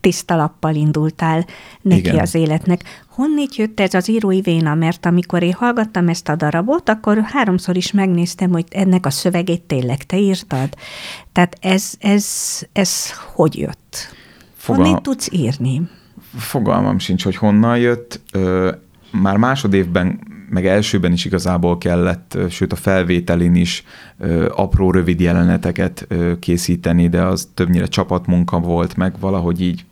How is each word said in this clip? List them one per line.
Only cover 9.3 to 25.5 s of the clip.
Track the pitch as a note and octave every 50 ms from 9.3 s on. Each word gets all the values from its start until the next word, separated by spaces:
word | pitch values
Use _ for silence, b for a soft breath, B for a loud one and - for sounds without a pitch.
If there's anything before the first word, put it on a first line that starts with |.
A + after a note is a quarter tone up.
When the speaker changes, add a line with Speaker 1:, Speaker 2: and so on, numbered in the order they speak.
| F3 F3 F3 F#3 E3+ E3+
Speaker 1:
tényleg | - - D3+ C3 B2 B2 B2 C#3 -
te | - -
írtad. | F#3 G3+ G3 F#3+ F3+ - - D3 C3 C3 C#3 - B B B B B B B B B B B
Tehát | _ - F3+ F3+ - -
ez, | - F#3+ F#3 F#3+ F#3+ - - _
ez, | - G#3 G3+ G#3 G#3 - - - - - - - - - _
ez | G#3 F#3+ - - - - - - - - - -
hogy | - E3 D#3 -
jött? | - C#2+ - - _ _ _ - - - B B B B B B B B B B
Speaker 2:
Fogal- | - - - B3+ C4+ C#4
Speaker 1:
Honnét | D#4 D#4+ -
tudsz | - C#4+ C4+ C4+ - -
írni? | - F3+ C#3 A2 C3+ C#3 A#2+ C3 C3 C#3+ E3+ E3+ B B B B B B - - -
Speaker 2:
Fogalmam | A#2 - - - C#3 G#2+ - F2+ F2 G2 G2+ G2+ F#2+
sincs, | - - F#2 F2 -
hogy | G2 F2+
honnan | - - G#2+ G2+ G#2+ A2 A#2 A#2+
jött. | A#2+ A#2+ A#2+ A#2+ A#2+ A#2+ - - - _ -
Ö, | - G2 F#2 F#2 F#2 F#2 F#2 F#2 - - _ _ _ _ _ -
már | - F#2+ F#2+ G2 G2
másodévben, | G#2 A#2 B2 C3+ C#3 - G#2 F#2+ G2 F#2 F2 F2 F#2 F2+ F#2 F#2 - - - - - - -
meg | - F#2 F2+
elsőben | F#2+ F#2 G#2 G#2 - - G2+ F2 F2
is | F2 F2 -
igazából | - F#2+ F2 F2+ F2+ F2+ F2 E2+ F2 F2
kellett, | E2+ - F#2 F2 F2 F2 F2+ F2 F2 - _ -
ö, | F#2 F#2+ F2+
sőt | F2 - G2 F2+
a | F2+
felvételin | F2 - G2+ F#2+ F#2+ F2+ F2 F2+ F2 F2 F2 F2 F2 F2 F2 F2
is, | F2 F2 F2 - - B B B B B B B
ö, | B - - E2 E2 E2 - -
apró, | - G2 F#2 - - G2 F#2
rövid | F2+ F#2 F2 E2+ F2+ E2
jeleneteket, | F2+ F2 E2+ F2 F2 F2